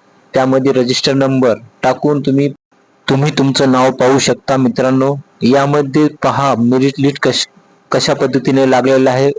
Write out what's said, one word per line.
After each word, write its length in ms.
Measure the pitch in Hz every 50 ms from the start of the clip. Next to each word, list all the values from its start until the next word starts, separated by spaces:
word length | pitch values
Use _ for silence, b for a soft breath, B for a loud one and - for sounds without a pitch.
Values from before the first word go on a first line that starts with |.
| _ _ _ _ _ _ -
त्यामध्ये 380 | 135 131 131 131 135 127 139
रजिस्टर 420 | 127 131 123 120 127 - - 151 135
नंबर 400 | 135 135 135 135 131 131 120 104 101 117 110 _ _ -
टाकून 380 | 131 127 - - 147 147 143
तुम्ही, 280 | 139 143 131 139 143 143 143 - _ _ _ _ _ _ _ _ _ -
तुम्ही 220 | 131 135 143 156 139
तुमचं 340 | - 135 135 127 - 143 135
नाव 200 | 131 127 127 131
पाहू 280 | 127 - 127 127 135 135
शकता 380 | 123 - 123 - _ - 135
मित्रांनो. 580 | 131 131 120 - - 127 131 131 131 135 139 143 139 - _ _ _
यामध्ये 680 | - 117 131 139 139 143 143 147 143 135 131 156 151 147 147 - -
पहा 320 | 135 123 135 139 139 123
मेरिट 360 | 110 117 120 127 127 131 139 135 -
लिस्ट 200 | 135 143 139 -
कश-, 280 | - 131 123 - - - _ _ _ _ _ _ _ _
कशा 220 | - 131 - - 143
पद्धतीने 580 | 123 143 131 127 135 120 147 135 135 135 131
लागलेलं 380 | 131 123 123 135 135 131 131 131
आहे, 220 | 123 127 135 143 143